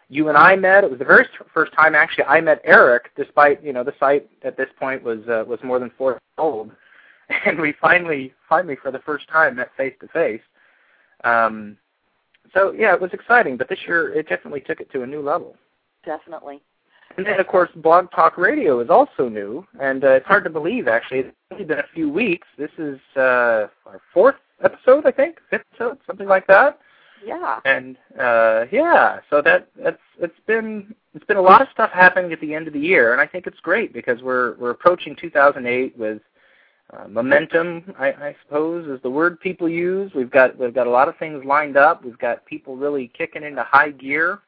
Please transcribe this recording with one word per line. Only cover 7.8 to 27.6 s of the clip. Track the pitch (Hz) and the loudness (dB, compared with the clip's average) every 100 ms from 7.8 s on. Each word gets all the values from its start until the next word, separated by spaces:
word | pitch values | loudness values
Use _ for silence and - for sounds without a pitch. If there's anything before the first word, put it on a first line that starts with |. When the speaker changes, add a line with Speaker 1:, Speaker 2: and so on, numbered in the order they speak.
| 160 175 170 143 131 _ - | 0 0 0 -8 -8 _ -4
Speaker 1:
finally, | 160 175 135 | -2 -2 -8
for | 139 | -10
the | 131 | -10
first | - 147 - | -10 -10 -4
time, | 160 151 123 | 0 0 -2
met | 120 - | -10 -6
face | 135 - | -8 -8
to | 101 | -10
face. | 156 151 110 _ _ _ _ _ _ _ _ | -4 -4 -4 _ _ _ _ _ _ _ _
Um, | 120 117 113 110 104 101 _ _ _ _ _ _ _ | 0 2 0 -2 -16 -20 _ _ _ _ _ _ _
so, | 185 190 | 0 0
yeah, | - 214 | 0 0
it | 175 | 0
was | 180 | -2
exciting. | 202 - 233 170 123 | -8 0 2 2 -4
But | 127 | -6
this | 190 - | -8 -4
year, | 170 143 | -4 -2
it | 147 156 | -4 -6
definitely | - 156 147 | -8 -8 -14
took | - 151 | -10 -12
it | 175 | -8
to | 139 | -10
a | 123 | -8
new | 147 | -8
level. | 143 165 - - _ _ _ _ - | -4 -6 -6 -20 _ _ _ _ -12
Speaker 2:
Definitely. | 156 - 156 143 143 _ _ _ _ _ - | -12 -12 -18 -18 -20 _ _ _ _ _ -10
Speaker 1:
And | 190 | -6
then, | 190 | -2
of | 185 | 0
course, | 254 269 165 | 0 0 0
Blog | 160 170 180 | 2 4 2
Talk | - 165 - | 0 0 2
Radio | 185 302 190 123 | -2 0 0 0
is | 120 | 2
also | 196 285 - 127 | 2 2 -2 -6
new, | 107 101 131 196 - | -6 -10 -12 -14 -8
and, | 135 135 | -6 0
uh, | 139 | 2
it's | 131 - | 2 2
hard | 202 | 0
to | 185 | 0
believe, | 160 160 240 131 | -6 -6 -4 -2
actually. | 113 - 131 | -2 -2 -8
It's | 127 _ _ | -8 _ _
only | 190 | -14
been | 165 147 | -8 -6
a | 143 | -8
few | 170 151 | -6 -4
weeks. | 156 233 175 _ - | -2 -2 -4 _ -14
This | 151 - | -14 -10
is, | 151 131 _ 135 | -12 -12 _ -2
uh, | 131 123 120 110 104 _ - | 2 2 2 0 -2 _ -20
our | 95 _ | -20 _
fourth | 170 240 - _ _ | 2 4 2 _ _
episode, | - - - 277 302 | -4 0 4 4 4
I | |
think, | - 311 330 - | 2 -2 -2 -10
fifth | 226 - | -10 -10
episode, | - 233 277 - | -8 -8 -8 -14
something | 190 196 | -8 0
like | 190 190 | 0 6
that. | 196 277 - _ _ _ _ | 4 4 0 _ _ _ _
Speaker 2:
Yeah. | - - 359 110 | -14 -10 -8 -6